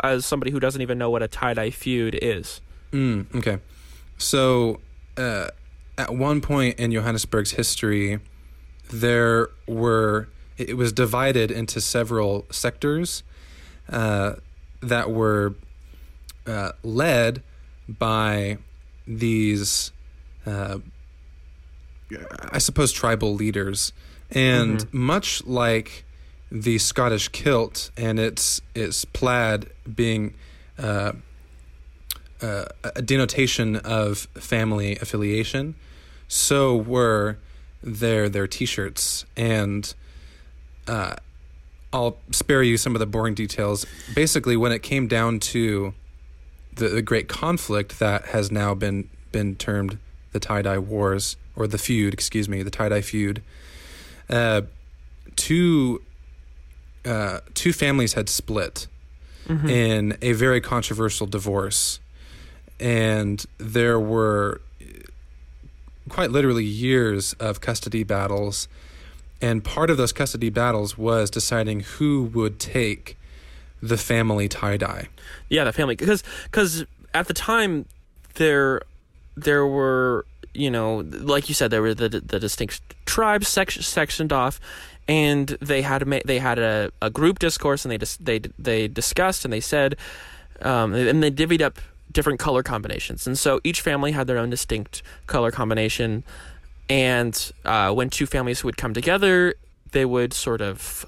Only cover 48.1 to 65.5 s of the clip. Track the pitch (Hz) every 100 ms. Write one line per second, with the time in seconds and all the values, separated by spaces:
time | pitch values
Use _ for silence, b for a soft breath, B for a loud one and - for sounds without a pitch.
48.1 | 104 - 110 98 107 101 98 104 98 -
49.1 | - - 110 101 98 - 104 98 104 -
50.1 | - - 104 - 104 98 98 95 107 98
51.1 | 98 - - - - 107 104 - 117 101
52.1 | 98 - 110 104 95 98 - 107 104 101
53.1 | 107 101 110 B B B B B B B
54.1 | B B 120 117 104 104 - - - -
55.1 | - - - - 165 175 156 127 113 -
56.1 | - - - - - - - - - 123
57.1 | 110 101 90 - - 175 - 143 139 113
58.1 | - 101 - - 107 85 - - - -
59.1 | - B B B 160 151 120 113 107 104
60.1 | - 123 113 131 123 - 120 - 113 110
61.1 | - 101 104 101 98 98 - - - -
62.1 | B B B B B B - 120 117 110
63.1 | 107 101 101 - - 110 117 117 117 107
64.1 | 113 110 104 101 - - - - 50 -
65.1 | - - - -